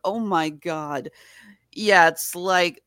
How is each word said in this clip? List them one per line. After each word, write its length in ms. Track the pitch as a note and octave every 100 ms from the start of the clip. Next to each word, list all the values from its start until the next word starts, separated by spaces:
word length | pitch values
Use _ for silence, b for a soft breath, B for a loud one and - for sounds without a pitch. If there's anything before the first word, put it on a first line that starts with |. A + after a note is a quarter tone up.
oh 160 | F#3+ A3+
my 300 | G#3+ E3+ D#3
God. 600 | D3+ F3 D#3 D3 C#3 - b b b G#3 b b
Yeah, 340 | G#3 G#3+ F#3 E3
it's 280 | E3 - F3
like, 460 | F#3 F3+ F3 -